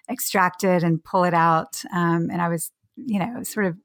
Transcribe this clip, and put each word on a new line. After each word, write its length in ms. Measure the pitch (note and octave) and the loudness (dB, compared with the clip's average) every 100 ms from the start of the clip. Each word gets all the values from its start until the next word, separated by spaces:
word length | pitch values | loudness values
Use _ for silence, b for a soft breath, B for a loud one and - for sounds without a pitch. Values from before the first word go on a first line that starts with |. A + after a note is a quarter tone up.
| - | -10
extract 560 | B3+ - G3+ F3+ - | -8 -2 0 0 2
it 180 | F#3+ F3+ | 2 2
and 220 | E3+ E3 | 2 0
pull 200 | - F#3+ | 0 0
it 100 | F3+ | 2
out. 480 | E3+ E3 D#3+ - - - | 4 4 4 0 -8 -6
Um, 380 | F3+ E3+ E3+ E3 | -2 0 0 0
and 100 | F3 | -2
I 80 | E3+ | -2
was, 240 | E3+ - - _ - | -2 -6 -12 _ -14
you 220 | C4 G3+ | -4 -2
know, 240 | E3+ A#3+ | -2 -6
sort 240 | - - G3 | -8 -4 -2
of 100 | E3+ | -4